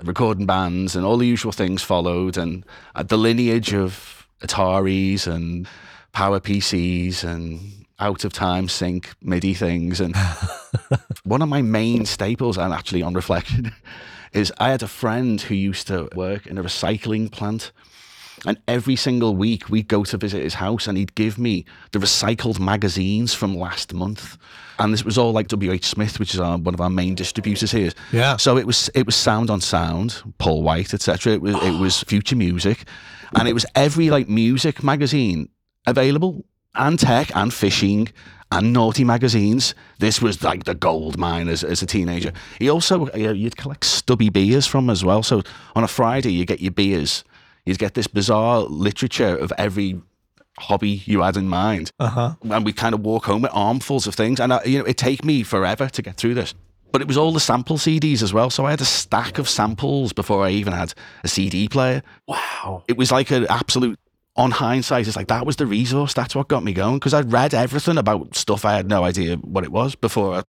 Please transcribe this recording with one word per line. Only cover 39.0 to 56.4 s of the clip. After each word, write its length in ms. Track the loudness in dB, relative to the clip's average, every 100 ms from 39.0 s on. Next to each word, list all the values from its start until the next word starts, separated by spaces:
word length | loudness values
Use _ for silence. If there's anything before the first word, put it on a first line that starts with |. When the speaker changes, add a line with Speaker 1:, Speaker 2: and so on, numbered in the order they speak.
Speaker 1:
magazines. 720 | 4 4 4 4 4 2 0 -4 -16 -2
This 220 | 0 2
was, 220 | 0 0
like, 220 | -2 -2 -4
the 100 | -2
gold 420 | 0 0 -2 -4
mine 300 | -2 -2 -2
as, 160 | -2
as 180 | -2 -2
a 40 | -2
teenager. 480 | -2 0 -2 -4 -8 -16 -2
He 100 | 0
also, 380 | 2 2 0 0
uh, 220 | -2 -2
you'd 260 | 0 -4 -6
collect 280 | -12 -4 -2
stubby 440 | 0 2 4 4
beers 380 | 4 6 4 4
from 220 | 2 2
as 140 | 2
well. 200 | 4 2
So 200 | 4 2 0 -10 -6 0
on 80 |
a 40 | 0
Friday, 460 | 2 2 2 0
you 120 | 0 0
get 140 | -2
your 120 | -2
beers. 520 | 2 2 2 0 -4 -8 -20 -20 _ -4
You'd 140 | -2
get 140 | -2
this 140 | -2 -2
bizarre 540 | 0 2 4 4 2
literature 720 | 0 -2 -2 0 -4 0 0 0
of 180 | -2 -2
every 440 | -2 -2 -4 -4 -12 _ _ _ _ -18
hobby 420 | -2 0 0 -2 0
you 160 | 2
had 140 | 2 2
in 120 | 0
mind. 440 | 0 0 0 -4 -4
Speaker 2:
Uh-huh. 360 | -2 0 -2 -4
Speaker 1:
And 240 | -4 -2 0
we'd 120 | 0
kind 160 | 0
of 80 | 0
walk 240 | 0 -2 0
home 160 | 0
with 100 | 0
armfuls 540 | 0 2 0 -2 -2 -2
of 80 | 0
things. 240 | 0 2
And, 140 | 2
I, 100 | 2
you 140 | 2 0
know, 80 | 0
it'd 120 | 0
take 280 | 0 0 0
me 180 | 0
forever 460 | 0 0 0 0 -4
to 120 | -4
get 140 | -8 -4
through 200 | -2
this. 180 | 0